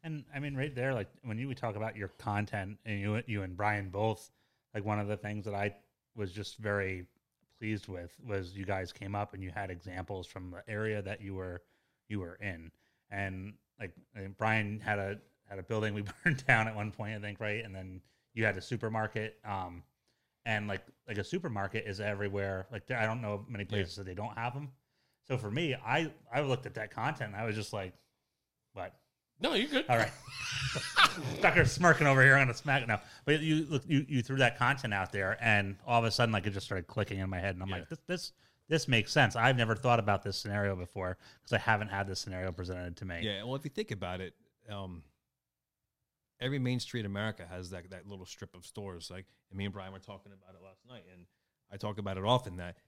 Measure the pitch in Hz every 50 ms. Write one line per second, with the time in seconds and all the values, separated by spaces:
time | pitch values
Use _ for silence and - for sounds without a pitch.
0 | - 165 156 147 135 - - 139 143 147 139 131 135 156 135 123 123 135 135 117
1 | 98 - _ _ - 120 107 113 127 139 123 - - 117 101 104 107 113 - 107
2 | 101 95 - _ - 110 101 104 104 101 - 104 95 95 107 - _ 113 104 101
3 | 98 104 107 107 - - 110 101 95 92 90 87 104 104 107 104 98 95 90 98
4 | 107 113 107 - - - _ _ _ _ _ _ _ _ _ 110 98 107 107 104
5 | 104 101 104 101 - 104 104 107 95 107 101 98 101 104 101 - _ _ _ _
6 | _ _ _ 113 104 92 90 107 101 - - - 107 104 101 101 98 95 95 90
7 | 90 _ _ _ _ _ _ _ _ _ _ _ 117 107 110 101 - - 95 87
8 | 87 87 - - - 123 104 98 92 87 92 98 98 92 98 95 92 85 - -
9 | 101 98 101 101 104 - - 95 95 92 82 104 101 92 90 85 - 92 90 92
10 | 90 - 101 95 87 - - 95 90 90 87 87 - - 110 104 110 110 107 104
11 | 95 98 104 101 104 98 95 92 92 90 90 87 _ _ _ _ _ _ _ _
12 | _ _ 107 101 92 85 87 - 104 101 90 82 82 82 _ _ _ _ _ _
13 | _ _ 101 98 101 95 95 92 92 104 107 - _ _ _ _ 110 90 - -
14 | _ _ _ 107 95 95 98 _ 110 110 110 110 107 101 107 107 104 110 107 101
15 | 98 98 104 101 - _ _ _ _ - 101 98 92 - 113 110 107 107 104 107
16 | 101 101 - - - 180 151 127 - - 127 110 110 110 110 104 104 107 101 -
17 | 107 104 110 107 101 104 101 - 113 107 104 110 113 107 95 92 95 95 92 92
18 | - _ _ _ _ _ _ 113 110 107 98 92 - - - - - 113 110 113
19 | 110 107 - 113 107 110 - _ _ 107 101 98 92 90 87 87 85 _ _ _
20 | _ _ _ _ _ _ _ _ _ 117 110 104 104 101 98 95 - - _ _
21 | _ - 110 104 98 - - 180 170 165 113 101 98 98 - 127 - 107 98 98
22 | 104 104 104 101 104 101 98 101 98 98 98 95 95 - 117 104 - - 131 120
23 | 110 110 113 123 120 104 104 101 104 - 123 101 101 - - 104 95 82 - -
24 | 98 92 90 85 104 113 104 113 113 120 123 139 147 135 - _ _ _ _ _
25 | _ _ _ _ _ _ 131 123 104 104 104 143 175 156 127 - - 110 127 156
26 | 165 151 - - _ - - 135 151 135 127 127 131 - - 113 107 107 - -
27 | 113 139 160 - 117 104 101 98 113 113 104 107 104 - - 104 95 92 - _
28 | _ _ _ _ _ _ _ _ _ _ _ _ _ _ _ 98 90 95 - _
29 | _ _ _ _ _ _ _ _ - 285 165 185 233 294 294 247 - - 123 113
30 | 110 107 - - - - - - - - - - - - - - - - - -
31 | - - - - 147 131 - - - 180 151 175 156 135 - - 175 170 156 -
32 | 151 143 135 135 127 135 131 139 135 131 117 - - 147 135 139 120 110 107 104
33 | - - - - - - 151 156 151 160 156 156 165 135 143 135 - - 143 139
34 | 131 131 147 127 117 - 135 131 127 120 113 - 123 127 139 135 - 117 101 98
35 | 95 - - 101 98 95 110 - 117 117 107 101 98 98 98 - - - 120 117
36 | 113 113 104 - 120 117 110 101 90 107 95 98 - - 101 92 85 - - -
37 | 101 - 101 98 95 92 95 90 85 98 92 90 92 95 95 90 90 - 165 156
38 | _ - 180 180 - - - _ _ _ _ _ _ _ 151 160 - - 127 113
39 | 101 - - 156 135 107 - 117 113 127 135 123 117 110 113 110 - 123 120 117
40 | 104 107 101 98 - 101 98 - - 104 101 104 101 101 98 92 90 87 _ 101
41 | 92 90 92 _ - - - _ _ - 120 104 - - 110 104 107 104 101 98
42 | 101 95 92 - - 101 95 92 92 92 87 87 90 87 92 90 90 87 85 -
43 | 95 92 87 85 110 107 101 98 104 120 131 139 156 147 - - 220 - 113 98
44 | 95 90 90 90 92 87 - _ _ _ _ _ _ 110 104 101 98 90 87 87
45 | 76 _ _ _ _ _ _ _ _ _ _ _ _ _ _ _ _ _ _ _
46 | _ _ _ _ _ _ _ _ 120 131 139 139 127 123 123 123 - - - 120
47 | 107 101 98 101 107 110 104 - 87 82 92 90 92 87 95 90 85 92 95 90
48 | 90 101 101 95 90 - - - - - _ 90 87 - - 107 101 98 92 85
49 | 82 - 90 92 95 _ _ _ _ _ 95 98 98 101 92 104 95 95 95 95
50 | - - 101 95 _ 104 98 95 92 92 92 90 90 95 92 _ _ 120 127 113
51 | 85 92 92 90 87 _ _ _ _ _ _ _ _ _ 101 98 - 104 104 107
52 | 101 98 95 95 95 107 123 127 127 - 90 90 87 90 90 _ _